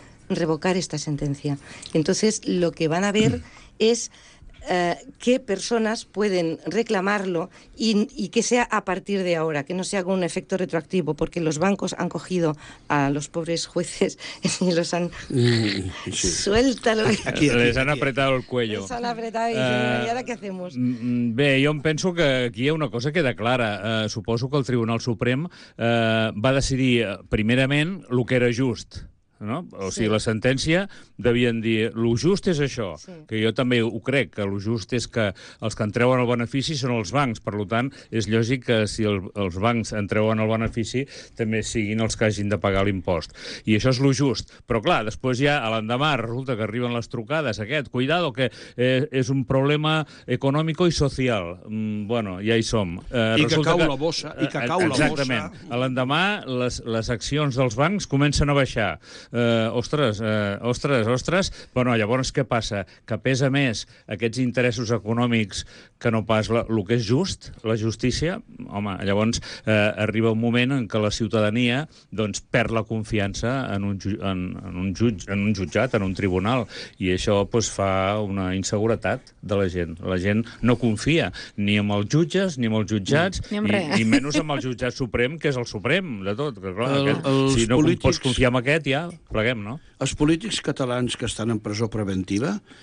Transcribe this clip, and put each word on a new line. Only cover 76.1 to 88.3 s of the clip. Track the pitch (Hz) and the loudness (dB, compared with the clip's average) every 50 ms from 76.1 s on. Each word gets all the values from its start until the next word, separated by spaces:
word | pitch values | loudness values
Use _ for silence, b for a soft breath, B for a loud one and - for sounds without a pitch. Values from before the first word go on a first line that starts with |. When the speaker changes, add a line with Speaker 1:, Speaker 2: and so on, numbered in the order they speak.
| 90 | -2
Speaker 3:
tribunal, | - 101 92 90 92 95 110 131 127 110 B B B B B B | -2 0 0 0 2 0 0 0 0 -2 B B B B B B
i | B 95 90 | B 0 0
això, | 92 90 - 110 101 101 98 - | 0 0 2 2 2 2 2 2
pues, | - 113 104 - | 2 0 0 0
fa | - - 98 98 95 95 95 98 104 107 | -2 0 0 2 2 2 2 2 0 0
una | 107 95 98 98 92 90 92 | -2 -2 -2 -2 -2 -2 -2
inseguretat | 95 92 - 110 101 107 113 107 85 - 92 123 131 - - - - | -2 -2 -2 0 0 2 2 0 0 0 -2 -2 -2 -6 -14 -20 -12
de | 92 92 104 | -6 -2 0
la | 101 98 90 | 0 0 0
gent. | 90 90 85 80 82 82 | 0 -2 -4 -4 -6 -8
La | 90 92 92 | -4 -2 -2
gent | 90 92 104 104 113 113 B B B | 0 0 2 0 0 0 B B B
no | 113 123 120 | 2 2 2
confia | - 123 113 107 104 - 139 165 160 104 90 B B B B B | 4 2 0 0 0 0 2 2 2 0 -2 B B B B B
ni | 104 101 104 104 | -2 0 2 2
en | 104 101 104 | 2 2 2
els | 104 101 101 | 0 0 0
jutges, | - 147 156 170 151 - 185 196 185 143 | 2 2 2 2 2 0 0 0 0 -2
ni | 127 117 | -2 0
en | 110 110 | 0 0
els | 110 104 90 | 0 0 0
jutjats, | 107 104 95 104 139 156 175 196 175 - - - | -2 -2 0 2 2 2 2 2 -2 -4 -6 -4
Speaker 4:
Ni | 208 | -4
en | 208 214 | -2 0
Speaker 3:
i, | 202 | 0
Speaker 4:
res. | 208 196 160 147 196 220 | 0 0 0 0 0 2
Speaker 3:
i | 226 | 4
menys | 220 277 277 262 - - 302 | 4 4 4 2 2 -2 -2
amb | - 147 | 0 0
el | 143 - | -2 -2
jutjat | 131 127 123 101 127 123 - | -2 -4 -4 -4 -4 -4 -4
suprem, | - 131 107 - 117 123 131 170 | -4 -6 -2 0 0 0 0 0
que | 147 - 147 | -2 -2 -2
és | 131 | 0
el | 123 120 | -2 -4
suprem | - - 104 87 127 160 196 185 151 113 95 92 | -6 -6 -4 0 0 0 0 0 -4 -8 -6 -4
de | 98 104 | -4 -4
tot, | 120 147 147 107 98 | -2 -4 -6 -6 -8
que, | 95 95 90 | -8 -8 -4
clar, | 104 120 131 139 | -2 0 0 2
Speaker 2:
El, | 139 139 143 | 2 2 2
Speaker 3:
aquest, | 143 139 - | 0 0 0
Speaker 2:
els | 139 135 135 135 135 135 | 2 2 4 4 4 4
Speaker 3:
si | 117 113 | 4 4
no | 107 127 | 4 4
Speaker 2:
polítics | 156 151 - 120 - - | 4 6 4 4 4 2
Speaker 3:
pots | 131 117 - | 2 2 2
confiar | - 131 | 0 0